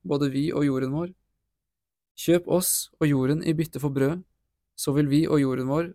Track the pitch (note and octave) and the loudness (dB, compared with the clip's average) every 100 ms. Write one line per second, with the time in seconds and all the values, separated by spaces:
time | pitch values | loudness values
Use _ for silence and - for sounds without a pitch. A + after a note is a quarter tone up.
0 | F3+ C#3+ C#3+ C3+ D#3 - C#3+ C3 C3 D3 | -4 -2 0 0 -2 0 0 0 -2 -4
1 | F3 - _ _ _ _ _ _ _ _ | -6 -10 _ _ _ _ _ _ _ _
2 | _ - - F3 F3 F3 F#3 - - _ | _ -6 0 0 2 0 0 -4 -6 _
3 | D#3 C#3 C3 D#3 F3 D#3+ D#3 B2+ C#3+ C#3 | 2 2 2 0 0 -2 -4 -4 -4 0
4 | C3+ F3 - _ _ _ _ - - C#3+ | 0 -2 -8 _ _ _ _ -8 -2 0
5 | D3 D3 D#3+ D3+ C3+ B2+ C3 D3 E3+ | 2 2 4 2 2 -2 -2 -2 -4